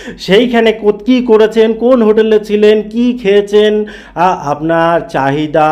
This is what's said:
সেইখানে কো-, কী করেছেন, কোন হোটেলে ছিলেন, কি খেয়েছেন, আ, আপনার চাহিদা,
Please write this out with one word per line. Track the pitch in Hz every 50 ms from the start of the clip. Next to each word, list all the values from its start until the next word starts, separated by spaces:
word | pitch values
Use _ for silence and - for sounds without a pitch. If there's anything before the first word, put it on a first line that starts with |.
| - 254 180
সেইখানে | - - - 185 220 254 247 240 233 226 220
কো-, | 214 - 208 208 208 - -
কী | 247 262 247
করেছেন, | 247 240 214 208 214 214 - 226 220 220 220
কোন | 220 233 247 262 240
হোটেলে | 220 214 214 220 220 220 214 214 214
ছিলেন, | 214 208 208 208 208 214 214 208 214
কি | 220 233 240 247 240 -
খেয়েছেন, | - 190 202 202 202 202 208 208 214 214 214 214 208 208 - - - - -
আ, | 156 175 185 170 139 135
আপনার | 143 147 143 156 165 165 165 165 165 170 160 - -
চাহিদা, | - 143 135 139 139 151 151 151 143 156 151 156